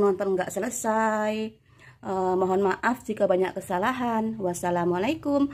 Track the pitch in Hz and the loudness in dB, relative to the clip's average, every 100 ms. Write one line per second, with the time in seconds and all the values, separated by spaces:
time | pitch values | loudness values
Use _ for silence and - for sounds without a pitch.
0 | 202 190 196 185 185 - 226 240 226 220 | 6 4 0 0 0 -4 -4 -4 -2 2
1 | 220 214 214 220 220 - _ - - - | 2 0 -2 -2 -6 -10 _ -20 -20 -16
2 | 208 190 185 185 185 190 196 - 226 247 | -6 -2 2 2 2 2 2 0 0 -2
3 | - 214 196 185 185 - 180 180 220 254 | -4 0 2 2 0 -4 -4 -2 0 0
4 | 240 220 220 220 185 175 180 175 175 175 | -2 0 -2 -2 -4 -2 -2 0 0 0
5 | 214 320 285 285 277 | 0 -2 0 2 0